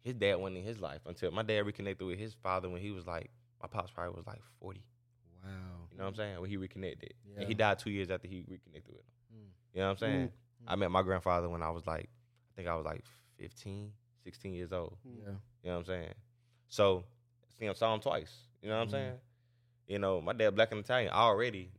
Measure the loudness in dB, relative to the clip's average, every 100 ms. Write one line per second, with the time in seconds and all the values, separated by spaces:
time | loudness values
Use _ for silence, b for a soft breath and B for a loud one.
0 | -8 2 4 4 0 -4 -6 -6 -8 -8
1 | -12 -4 -2 0 2 2 2 -2 -6 -4
2 | -4 -6 -8 -6 0 0 0 -6 -6 -8
3 | -6 -6 -8 -16 _ _ -6 -6 -6 -6
4 | -6 -6 -12 -14 -18 _ -14 -14 -20 _
5 | _ _ _ -18 -12 -10 -12 -14 -16 -8
6 | -6 -4 -4 -4 -4 -4 -4 -4 -6 -6
7 | -14 -16 -16 -6 -2 4 4 4 0 -2
8 | -2 -4 -4 -10 -10 -14 -16 -20 -18 -20
9 | -20 _ _ -20 -20 -20 _ 0 2 2
10 | 2 2 0 -6 _ _ -2 2 4 4
11 | 4 2 4 4 2 -2 -2 -2 -4 -4
12 | -6 -16 _ _ _ -8 -2 -2 -2 -6
13 | -10 -20 _ -16 -14 -12 -10 -8 -10 -14
14 | _ _ -20 -12 -8 -6 -4 -4 -6 -10
15 | -16 -14 -10 -12 -12 _ -4 -4 -2 -6
16 | -6 -12 -20 _ _ _ _ 6 6 6
17 | 0 _ _ _ _ -6 -4 2 2 2
18 | 2 -2 -4 -14 -20 _ -2 0 0 -2
19 | -4 -8 -16 _ _ _ _ _ -6 0
20 | 2 2 0 4 4 8 4 4 2 2
21 | 4 6 8 8 4 -2 -10